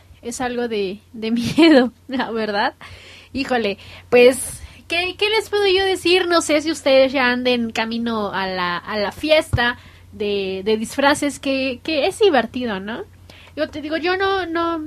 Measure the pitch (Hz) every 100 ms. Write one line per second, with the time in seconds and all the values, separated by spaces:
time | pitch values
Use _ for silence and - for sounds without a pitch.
0 | _ - 240 240 247 240 240 214 190 208
1 | _ 233 220 233 233 - 330 277 247 -
2 | - 254 185 226 214 202 254 - - -
3 | - - - 254 269 247 208 190 - -
4 | - 247 247 262 - - - - - 339
5 | 370 370 427 440 - 415 403 370 392 370
6 | 339 370 349 339 320 302 311 320 285 269
7 | 269 269 247 247 247 247 226 226 220 233
8 | 233 226 202 180 190 185 175 175 - 214
9 | 196 - 302 311 311 - 240 247 - -
10 | - 202 208 202 190 190 196 220 220 -
11 | 277 294 285 269 277 269 269 240 - 311
12 | 330 - 403 269 233 254 247 190 202 254
13 | 415 - - - - - 302 302 294 311
14 | 330 370 392 392 339 330 339 330